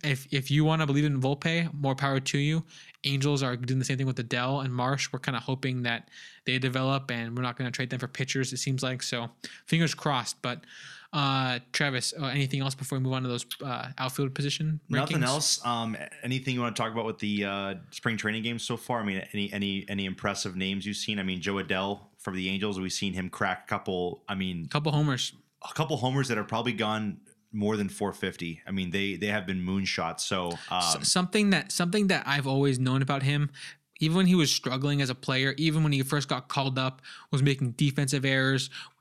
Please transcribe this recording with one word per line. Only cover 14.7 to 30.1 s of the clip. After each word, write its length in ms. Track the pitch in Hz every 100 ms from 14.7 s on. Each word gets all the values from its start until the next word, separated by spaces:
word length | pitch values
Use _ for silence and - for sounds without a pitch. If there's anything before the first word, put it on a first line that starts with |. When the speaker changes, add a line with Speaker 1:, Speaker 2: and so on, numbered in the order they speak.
| 156 -
Speaker 2:
Nothing 280 | 120 151 156
Speaker 1:
rankings? 80 | 123
Speaker 2:
else. 380 | 143 147 - 120
Um, 300 | 117 113 110 73 -
anything 320 | 120 131 135 123
you 60 |
wanna 120 | 120
talk 180 | 104 113
about 140 | 110 110
with 140 | 110
the, 260 | 104 104 98
uh, 300 | 98 98 95 -
spring 260 | - 123 110
training 240 | 107 107
games 220 | 110 117
so 140 | - 117
far? 220 | - 123
I 60 | 104
mean, 160 | 95 90
any, 220 | 107 101
any, 320 | 104 101 98 -
any 160 | 101 98
impressive 500 | 92 104 98 101 90
names 320 | 95 98 101
you've 100 | 101
seen? 220 | - 104
I 40 |
mean, 160 | 95 92
Jo 160 | 87 98
Adell 440 | 92 95 98 101 - _
for 160 | -
the 160 | 92 92
Angels, 300 | 98 104 95
we've 120 | 92
seen 220 | - 101
him 160 | 92 92
crack 360 | - 101 90 -
a 20 |
couple, 560 | 101 - 92 90 85 -
I 60 |
mean, 360 | 98 92 87 80
Speaker 1:
Couple 220 | 147 151
homers. 420 | 147 151 127 - - _ _
Speaker 2:
a 120 | -
couple 240 | - 156 147
homers 320 | 127 135 127
that 80 | 110
are 40 |
probably 300 | 101 113 117
gone 440 | 107 107 107 107 92 - _ _ 107
more 220 | 104 107
than 100 | 98
four 240 | - 101
fifty. 500 | 90 95 - 85 80 -
I 40 |
mean, 180 | 95 90
they, 260 | 95 98 90
they 120 | 104
have 180 | 107 92
been 180 | 92
moonshots. 580 | 90 95 95 - 82